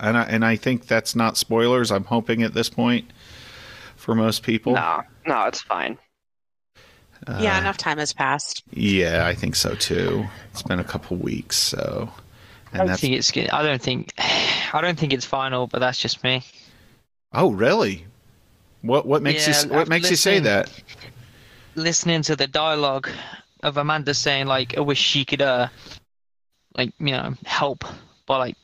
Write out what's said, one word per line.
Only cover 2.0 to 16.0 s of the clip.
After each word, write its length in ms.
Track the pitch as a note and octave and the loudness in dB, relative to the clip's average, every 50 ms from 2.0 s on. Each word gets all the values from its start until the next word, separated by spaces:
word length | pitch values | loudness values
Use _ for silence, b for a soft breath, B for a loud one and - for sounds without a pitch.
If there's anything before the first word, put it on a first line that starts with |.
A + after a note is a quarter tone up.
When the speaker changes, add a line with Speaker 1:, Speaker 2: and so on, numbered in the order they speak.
| G2+ | 0
Speaker 1:
hoping, 380 | - A#2 A#2+ A2 - A#2 A2+ A#2 | 0 -2 -2 0 0 0 0 0
at 120 | A2 - | 0 0
this 140 | - A2+ - | 0 -2 -2
point 400 | - - A#2+ A#2+ A#2+ A#2 - - B B B B B B B B B B B B B B B B B | 0 0 0 2 2 0 -2 -6 B B B B B B B B B B B B B B B B B
for 180 | B - - A#2 | B -4 0 2
most 280 | A2+ A2 A2 G#2 - - | 2 2 2 0 0 0
people. 300 | - A2 A2 - B2 B2 | 0 0 0 2 0 0
Speaker 2:
No, 300 | A2 D#2+ E2 E2 - - - - - - | 2 2 0 0 -2 -4 -6 -14 -10 -4
no, 180 | E3 C#3+ A#2 G2+ | -2 0 0 0
it's 140 | A2 - - | 0 -2 -4
fine. 380 | - - - F2 C#2+ B1 - - _ _ _ _ _ _ _ _ _ _ _ _ _ _ _ b b b b b b b b b b - - - | -6 -4 -4 -2 -2 -4 -6 -8 _ _ _ _ _ _ _ _ _ _ _ _ _ _ _ b b b b b b b b b b -8 -4 -2
Speaker 3:
Yeah, 180 | G#3+ G#3 G3 | 0 2 2
Speaker 1:
Uh, 40 | F#3+ | 2
Speaker 3:
enough 160 | G3 G3 G3 | 0 -2 -4
time 220 | - - E3 D3+ D3+ | -2 -2 -2 -2 -2
has 140 | D3+ D3 - | -2 -4 -2
passed. 480 | - C#3+ C3 C#3 D3 - - - - - - - | -2 0 0 0 -2 -4 -6 -10 -12 -12 -10 -4
Speaker 1:
Yeah, 540 | - - G#2 G2 F#2+ F2+ E2 E2+ E2+ E2 | -2 0 2 4 4 4 2 2 2 2
I 80 | F2 F2+ | 2 0
think 200 | - - F#2 - | -2 -2 -2 0
so 200 | - - - - | 0 0 -2 -2
too. 520 | G2 - - - - F2+ F2 E2+ G#2 G#2+ G2+ B B B B B | -2 -2 -2 0 0 0 0 0 -2 -2 -4 B B B B B
It's 100 | - - | -10 -6
been 180 | - F#2 F2+ | -4 -2 -2
a 40 | F2 | -4
couple 320 | - - - - - F2+ F2+ | -4 -6 -8 -6 -6 -6 -4
weeks, 380 | - - - - - - - | -4 -4 -4 -6 -6 -4 -2
so. 540 | - - - - - - - - - - A2+ - B B B B B B B B B B B - | 0 0 0 -2 -2 -4 -4 -4 -6 -6 -8 -12 B B B B B B B B B B B -2
And 20 | |
Speaker 4:
I 40 | G2 | 0
don't 80 | F#2+ F#2 | 0 0
Speaker 1:
that's 120 | F#2 F#2+ - | 0 0 0
Speaker 4:
think 120 | C3+ B2+ | 0 0
it's 160 | B2+ A#2 - | 0 0 0
g-, 180 | - - - - | 0 -2 -2 -2
I 120 | - C#3+ D3+ | 0 0 0
don't 180 | D3+ C#3+ B2+ - | 0 0 -2 -2
think, 300 | - B2+ - - - - | -4 -4 -4 -4 -8 -6
<sighs> 40 | - | -4
I 640 | - - - - - - - - - - - D3+ | -2 -2 0 0 0 -2 -2 -2 -4 -2 -2 0
don't 180 | D#3+ F3+ F3 D3 | 0 0 0 0
think 140 | D#3+ C#3+ C3+ | 0 0 0
it's 140 | B2+ B2 | -2 -2
final, 400 | - - C3+ C3+ C3+ C3 B2+ B2 | -2 -4 -2 -2 -2 -2 -2 -2
but 140 | A#2 - B2 | -2 -2 0
that's 180 | B2 B2+ B2 - | 0 0 0 0